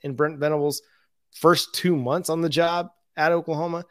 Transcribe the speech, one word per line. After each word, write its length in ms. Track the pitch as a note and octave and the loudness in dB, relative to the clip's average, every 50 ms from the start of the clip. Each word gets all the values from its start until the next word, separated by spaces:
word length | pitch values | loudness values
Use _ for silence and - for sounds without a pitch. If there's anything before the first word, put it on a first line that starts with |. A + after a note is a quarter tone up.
| - | -10
in 120 | C#3+ C3 | -6 -2
Brent 260 | A#2+ D3+ D#3 D#3+ C#3 | -2 -2 -2 -2 -2
Venables' 420 | D3 D3+ D#3 D3+ D3 D3 C#3+ - - _ _ _ _ _ _ _ _ _ | -2 0 0 0 0 -2 -2 -4 -8 _ _ _ _ _ _ _ _ _
first 420 | - - - E3 F3 - - - - | -4 2 4 4 4 4 2 -4 -6
two 220 | - - F3+ F3 | -2 0 0 0
months 340 | C#3+ B2 B2 C#3+ F3+ E3+ - | 0 0 0 -2 -2 -2 -2
on 120 | D#3+ E3 | -2 -2
the 80 | E3 E3 | -2 0
job 420 | B2+ D#3+ E3+ E3+ F3 F3 F3 F#3 _ _ _ _ _ | 0 0 0 2 0 -2 -4 -6 _ _ _ _ _
at 140 | D#3 D3+ E3 | 0 0 2
Oklahoma 540 | E3+ E3+ D#3+ E3 D#3 D3 E3 F3 E3 E3+ E3+ - | 2 0 0 -2 -4 -4 -2 -4 -4 -6 -8 -12